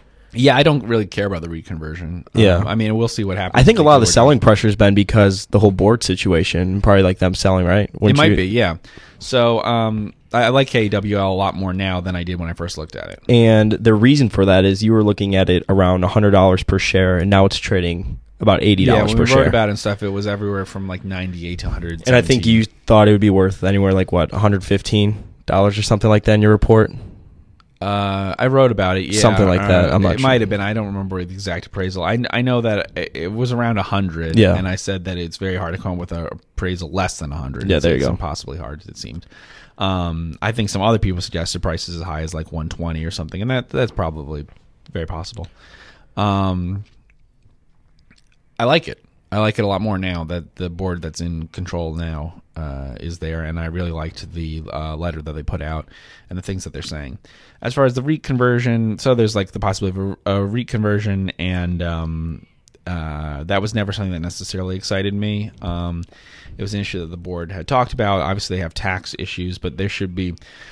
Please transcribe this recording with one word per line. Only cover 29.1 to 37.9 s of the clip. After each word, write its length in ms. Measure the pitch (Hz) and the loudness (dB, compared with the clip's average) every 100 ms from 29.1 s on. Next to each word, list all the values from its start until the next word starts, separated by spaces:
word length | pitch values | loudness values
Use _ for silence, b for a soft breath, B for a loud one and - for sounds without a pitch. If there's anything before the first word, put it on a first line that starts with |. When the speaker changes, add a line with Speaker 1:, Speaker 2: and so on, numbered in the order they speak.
| 107 | 2
Speaker 2:
Something 260 | 113 104 95 | 4 4 4
like 140 | 92 | 4
that. 260 | 101 92 82 | 4 4 4
Speaker 1:
Uh, 40 | |
Speaker 2:
I'm 80 | 90 | 4
not 140 | 95 85 | 2 2
Speaker 1:
it 40 | |
Speaker 2:
sure. 80 | 131 | 2
Speaker 1:
might 140 | 127 | 2
have 80 | 101 | 2
been. 100 | 101 | -2
I 140 | 98 | -2
don't 100 | 110 101 | -4 -4
remember 360 | 98 95 92 | -6 -6 -6
the 80 | 90 | -8
exact 320 | 95 98 87 | -8 -8 -8
appraisal. 400 | - 101 92 92 | -8 -6 -6 -4
I, 140 | 85 117 120 | -2 -2 -2
I 120 | 120 | -2
know 180 | 127 123 | 0 0
that 320 | 117 104 - | 0 -2 -4
it, 160 | - 82 65 | -8 -8 -6
it 160 | 85 | -6
was 200 | 107 123 | -4 -2
around 260 | 120 117 104 | -2 0 -2
a 40 | |
hundred, 560 | 90 98 95 80 80 95 | -2 -2 -2 -4 0 4
Speaker 2:
Yeah. 160 | 95 | 6
Speaker 1:
and 140 | 90 92 | 4 -2
I 80 | 92 | -6
said 300 | - 95 90 | -6 -8 -6
that 100 | 87 | -8
it's 220 | 85 - | -8 -8
very 180 | 95 90 | -6 -6
hard 180 | 90 | -6
to 60 | 90 | -6
come 120 | 98 | -6
up 60 | 90 | -6
with 140 | 87 | -8
a 140 | 87 82 | -8 -10
appraisal 640 | - _ - 92 87 85 | -12 _ -6 -6 -6 -6
less 280 | 92 92 - | -4 -4 -6
than 140 | 76 | -10
a 40 | 71 | -8
hundred. 340 | 67 - - | -8 -6 0
Speaker 2:
Yeah, 60 | 80 | 2
Speaker 1:
It's, 60 | |
Speaker 2:
there 100 | 82 | 2